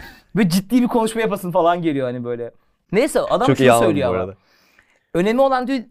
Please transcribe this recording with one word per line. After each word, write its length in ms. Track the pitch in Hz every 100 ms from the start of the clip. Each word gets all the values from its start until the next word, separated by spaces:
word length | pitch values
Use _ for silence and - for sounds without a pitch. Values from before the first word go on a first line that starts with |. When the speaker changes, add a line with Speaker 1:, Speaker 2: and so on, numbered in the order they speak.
| -
Speaker 1:
<laughs> 260 | - _
Speaker 2:
Böyle 140 | 185 180
ciddi 320 | 185 - 247
bir 60 | 247
konuşma 340 | 240 220 226
yapasın 300 | 220 196 180
falan 300 | 180 165 175
geliyor 260 | 165 139 127
hani 160 | 123
böyle. 280 | 120 120 117 - _ _ _
Neyse 280 | 190 294 214
adam 260 | - 180 247
Speaker 1:
Çok 100 | 131
Speaker 2:
şunu 100 | 127
Speaker 1:
iyi 40 |
anladım 160 | 117 113
Speaker 2:
söylüyor 220 | 139 123
Speaker 1:
bu 40 |
Speaker 2:
ama. 100 | 92
Speaker 1:
arada. 120 | 95 95 _ _ _ _ _ _ _
Speaker 2:
Önemi 280 | 165 208 247
olan 260 | 269 254 254
diyor 120 | 269 -